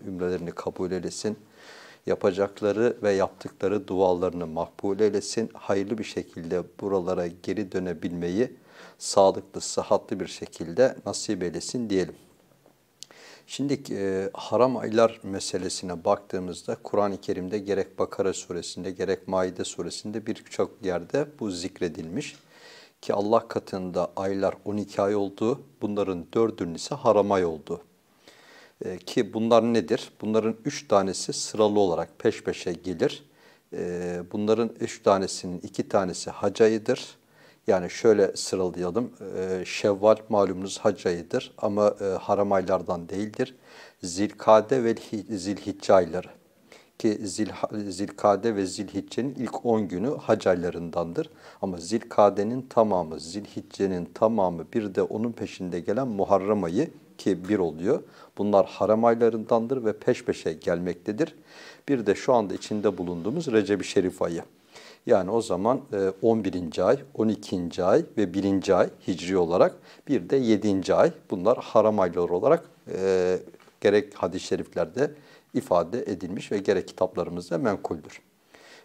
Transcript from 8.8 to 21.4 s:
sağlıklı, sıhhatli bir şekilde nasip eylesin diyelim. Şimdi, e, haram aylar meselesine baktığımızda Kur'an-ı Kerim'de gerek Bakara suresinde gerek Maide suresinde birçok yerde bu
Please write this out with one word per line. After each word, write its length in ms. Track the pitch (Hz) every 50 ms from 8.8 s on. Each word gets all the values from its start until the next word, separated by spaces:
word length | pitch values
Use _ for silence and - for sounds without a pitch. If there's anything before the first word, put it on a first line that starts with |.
| - - - -
sağlıklı, 640 | - - - 101 98 95 92 101 - - - 95
sıhhatli 580 | - - - 98 92 - 107 95 - - 113 92
bir 80 | 90 85
şekilde 680 | - - - - - - 87 82 85 101 131 131 - - -
nasip 380 | 101 98 - - - 107 90 90
eylesin 460 | 87 78 85 - - - 127 117 107
diyelim. 260 | 98 92 87 80 - - - _ _ _ _ _ _ _ _ _ _ _ _ _ _ _ - - - - - - - - _ -
Şimdi, 340 | - - 135 143 139 143 139 -
e, 380 | 104 101 98 95 95 95 98 95 -
haram 440 | - - - 110 107 120 131 123 110
aylar 420 | 107 113 107 113 113 113 113 - -
meselesine 840 | 98 98 92 - - - 92 90 92 - - - 90 87 82 85
baktığımızda 720 | 101 101 - - - - 92 92 90 87 - - - 113 - -
Kur'an-ı 380 | - - 101 101 101 95 90
Kerim'de 380 | - - 95 92 90 92 107 104
gerek 400 | 95 101 98 98 92 - - -
Bakara 340 | 95 - - - 95 95 87
suresinde 580 | - - - 87 85 82 - - 92 87 95
gerek 360 | 90 - 92 92 92 - - -
Maide 360 | 95 92 92 92 87 - 95
suresinde 600 | - - - 87 85 - - - 107 107 113 107
birçok 600 | 113 101 - - - - - 98 90 - - 101
yerde 420 | 92 87 85 85 - - 139 151 147 -
bu 120 | -